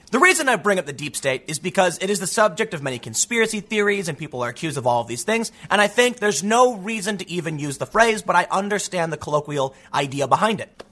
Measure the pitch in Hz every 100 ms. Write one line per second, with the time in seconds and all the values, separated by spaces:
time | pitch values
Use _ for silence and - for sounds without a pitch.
0 | - 247 359 359 277 220 180 190 147 131
1 | 143 - 139 131 - 151 180 190 180 165
2 | 190 202 180 - 214 165 220 160 139 123
3 | 120 110 - 233 220 214 - 214 208 202
4 | 175 143 156 123 120 120 165 139 123 120
5 | 110 120 - 226 220 - - 196 208 220
6 | 247 - 208 196 202 240 254 214 190 220
7 | 190 202 180 175 160 151 147 135 131 214
8 | 233 214 196 175 - 180 202 202 - 185
9 | 165 151 - 147 151 147 135 - - 147
10 | 143 139 135 135 214 202 107 _ -